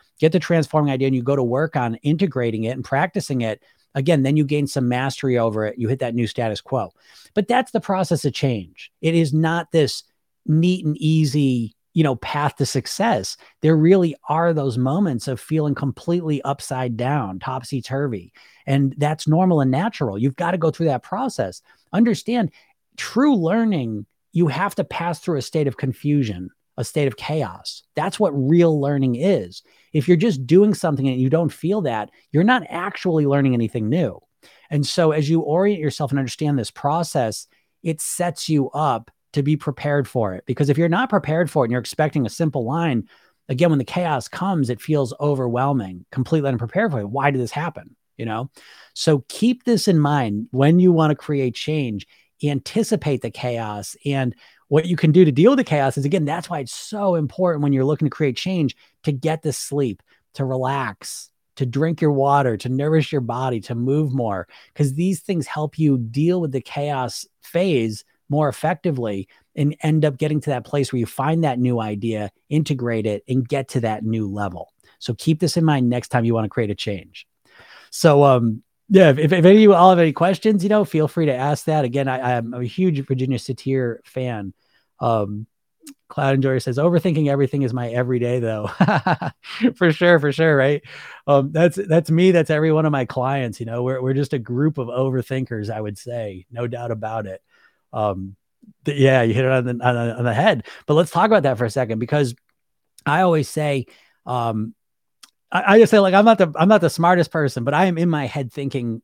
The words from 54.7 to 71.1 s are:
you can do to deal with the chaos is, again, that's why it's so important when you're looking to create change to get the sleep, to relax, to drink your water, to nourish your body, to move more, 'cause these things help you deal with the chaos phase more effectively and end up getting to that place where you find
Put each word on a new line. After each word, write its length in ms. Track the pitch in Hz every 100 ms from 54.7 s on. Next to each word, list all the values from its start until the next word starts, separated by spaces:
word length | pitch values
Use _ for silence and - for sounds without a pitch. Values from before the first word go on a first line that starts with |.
| 147 170
you 100 | 170
can 160 | 160
do 140 | 156 165
to 60 |
deal 200 | 123 202
with 60 | 269
the 80 | -
chaos 320 | 147 135 143
is, 80 | 143
again, 180 | 180
that's 260 | 147 165 -
why 100 | 165
it's 140 | 131
so 420 | - - 208 202 170
important 460 | 143 - 180 156
when 120 | 147
you're 120 | 139 135
looking 200 | 151 156
to 100 | -
create 220 | 147 120
change 380 | 185 185 139 - _ _
to 80 | -
get 300 | 135 160 160
the 100 | 156
sleep, 500 | - - 143 131 95 _ _ _
to 120 | - 135
relax, 840 | 131 131 139 123 95 - - - _ _ -
to 80 | 127
drink 340 | 135 160 160
your 120 | 156
water, 440 | 139 139 143 131 107
to 120 | 123
nourish 420 | 131 147 160 143
your 100 | 147
body, 380 | 117 120 131 117
to 140 | - 117
move 380 | 123 147 151
more, 340 | 131 113 95 - - _
'cause 200 | - 143
these 260 | 139 180 185
things 240 | - 180 131
help 320 | - 151 -
you 200 | 156 131
deal 420 | 113 123 160 180
with 120 | 160
the 100 | 131
chaos 640 | - - 147 135 123 - - _
phase 640 | - 170 190 139 113 107 - _ -
more 180 | 147 147
effectively 800 | - 156 175 180 135 113 98 95 _ _ -
and 180 | 147 151
end 220 | 156 156 151
up 120 | 131
getting 220 | 151 151
to 120 | -
that 120 | 127
place 300 | - 147 127
where 80 | 127
you 40 |
find 380 | 117